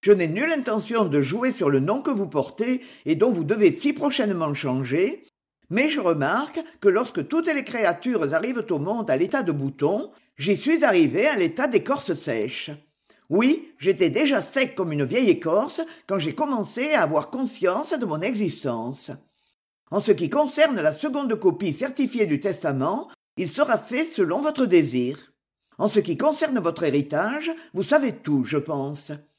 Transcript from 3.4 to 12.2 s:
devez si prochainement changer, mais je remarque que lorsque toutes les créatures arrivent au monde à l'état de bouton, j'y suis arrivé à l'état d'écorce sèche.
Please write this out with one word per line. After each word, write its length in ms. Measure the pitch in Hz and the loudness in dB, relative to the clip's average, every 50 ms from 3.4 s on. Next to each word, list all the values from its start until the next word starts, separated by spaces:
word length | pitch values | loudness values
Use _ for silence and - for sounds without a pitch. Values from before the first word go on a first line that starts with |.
| 156 | 0
devez 280 | 143 220 214 208 175 - | 0 2 6 6 4 4
si 200 | - - 285 294 | 4 -2 -2 -2
prochainement 640 | - 285 285 254 - 247 208 196 175 160 151 143 | 0 -2 -2 0 0 0 0 0 -2 -2 -2 -4
changer, 720 | 143 - 139 127 131 135 120 131 156 190 240 330 - - _ _ _ _ _ _ _ _ _ | -4 -2 -2 -2 -2 -2 -2 0 2 2 0 0 -6 -14 _ _ _ _ _ _ _ _ _
mais 200 | 165 214 269 311 | -2 0 0 0
je 120 | 294 294 | 0 0
remarque 600 | 208 180 165 151 139 139 180 233 285 302 - 339 330 - - _ | 0 0 0 2 0 0 0 -2 -2 -4 -6 -10 -10 -10 -14 _
que 80 | - 202 | 2 4
lorsque 400 | 185 214 254 254 - - - - | 4 4 0 -2 -4 -8 -6 -2
toutes 240 | - 320 330 339 311 | -2 -2 0 0 -2
les 120 | 277 262 | -2 -4
créatures 680 | - - 240 220 175 170 - - 254 247 202 156 139 143 | -6 -4 0 0 0 0 0 -2 -2 -2 0 0 0 0
arrivent 320 | - - 240 262 240 220 - | -2 -2 -2 -4 -4 -4 -4
au 80 | 180 147 | -2 -2
monde 320 | 139 180 214 240 214 - | -2 -2 -4 -4 -2 -2
à 60 | 139 | 0
l'état 260 | 135 170 185 - 277 240 | 0 0 0 0 -2 -2
de 100 | 170 160 | -2 -2
bouton, 580 | 143 135 135 131 - 147 151 190 220 403 415 - _ _ _ _ | -2 -4 -6 -4 -2 -2 0 0 -2 -4 -8 -14 _ _ _ _
j'y 200 | - 135 175 208 | -6 0 0 0
suis 280 | - - 262 330 320 277 | 0 2 0 2 2 4
arrivé 420 | 262 202 180 160 139 123 170 226 | 4 6 6 4 4 4 2 2
à 100 | 302 302 | 2 2
l'état 320 | 220 180 165 - - 262 294 | 2 0 -2 0 -2 -2 2
d'écorce 460 | 240 196 - - - 185 - - 170 | 2 0 2 2 -4 -4 -2 -6 -6
sèche. 560 | 143 | -6